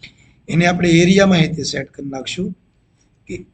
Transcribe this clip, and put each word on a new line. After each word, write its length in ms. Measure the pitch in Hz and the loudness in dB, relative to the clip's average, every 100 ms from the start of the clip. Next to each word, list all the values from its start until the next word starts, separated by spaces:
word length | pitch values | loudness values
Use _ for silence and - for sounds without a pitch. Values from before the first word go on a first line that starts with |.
| - _ _ _ - | -20 _ _ _ -4
એને 180 | 156 175 | 0 0
આપણે 240 | 175 175 | 0 2
એરિયામાં 480 | 165 175 196 196 175 | 4 4 4 4 2
એ 100 | 160 | 0
રીતે 160 | 156 | -2
સેટ 260 | 131 139 135 | -8 -8 -12
કરી 200 | - 139 | -14 -12
નાખશું 480 | 135 - 180 208 - _ _ _ _ _ _ - | -12 -12 -8 -10 -10 _ _ _ _ _ _ -16
કે 180 | 180 - | -16 -16